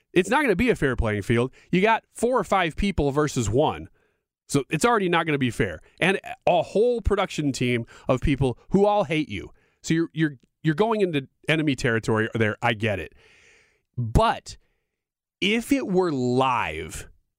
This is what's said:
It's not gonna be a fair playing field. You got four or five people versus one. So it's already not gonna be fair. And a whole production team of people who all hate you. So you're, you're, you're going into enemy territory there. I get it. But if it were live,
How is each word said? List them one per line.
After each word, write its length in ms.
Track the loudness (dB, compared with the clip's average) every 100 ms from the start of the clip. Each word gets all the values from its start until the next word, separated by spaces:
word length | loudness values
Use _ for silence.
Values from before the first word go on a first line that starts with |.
| _
It's 160 | -2 2
not 120 | 2
gonna 140 | 2 2
be 160 | 2
a 40 | 2
fair 200 | 0 0
playing 260 | -2 -2
field. 300 | 0 0 0 -6 _
You 100 | 0
got 220 | 2 0 -4
four 280 | -4 0 0
or 40 |
five 320 | 0 0 0 0
people 360 | -2 0 0
versus 360 | 0 0 -2 0
one. 420 | 0 0 -2 -10 _ _ _ _ _ _
So 160 | -2 -2
it's 160 | 0 2
already 240 | 2 2
not 180 | 0 0
gonna 100 | 0
be 140 | -2
fair. 300 | 0 -4 -4 -16 -2
And 200 | 0 0 -6 -4 2
a 160 | 2
whole 380 | 2 2 2 2
production 500 | 0 -2 -2 -2 -4
team 340 | -2 0 -2 -4 -8 -4
of 140 | -2
people 360 | 0 0 0 -2 -2
who 160 | 2 4
all 160 | 2
hate 260 | 0 -2 -4
you. 220 | -8 -12 -18 _ _
So 100 | -2
you're, 160 | -2 -2
you're, 240 | -2 -2 -4 _ _
you're 100 | -2
going 280 | 0 0 0
into 260 | 0 -2 -6 _ -2
enemy 280 | 0 0 0
territory 540 | 0 0 0 0 0
there. 240 | 0 -2 0
I 120 | -2
get 260 | -2 -2 -4
it. 140 | -8 -16 _ _ _ _ _ _ _ -8
But 640 | -2 2 2 0 -8 -20 _ _ _ _ _ _ _ _
if 300 | -2 0 0
it 140 | 0 2
were 260 | 0 0
live, 960 | 0 0 2 2 0 -2 -6 -10 -12 -16 _ _